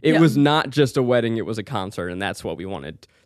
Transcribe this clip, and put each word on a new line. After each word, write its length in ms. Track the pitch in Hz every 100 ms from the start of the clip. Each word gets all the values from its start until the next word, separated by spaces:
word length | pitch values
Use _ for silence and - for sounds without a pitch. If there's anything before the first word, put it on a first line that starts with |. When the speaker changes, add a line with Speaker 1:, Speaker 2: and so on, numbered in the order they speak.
Speaker 1:
it 120 | 151
Speaker 2:
Yeah. 60 | 160
Speaker 1:
was 160 | 160 123
not 320 | 143 151 -
just 300 | 131 135 139
a 40 |
wedding, 360 | 123 123 117 113
it 80 | 87
was 100 | 113
a 60 |
concert, 460 | 95 117 95 - 90
and 120 | 90
that's 240 | 98 -
what 140 | 107 85
we 80 | 95
wanted. 400 | 90 71 76 _ _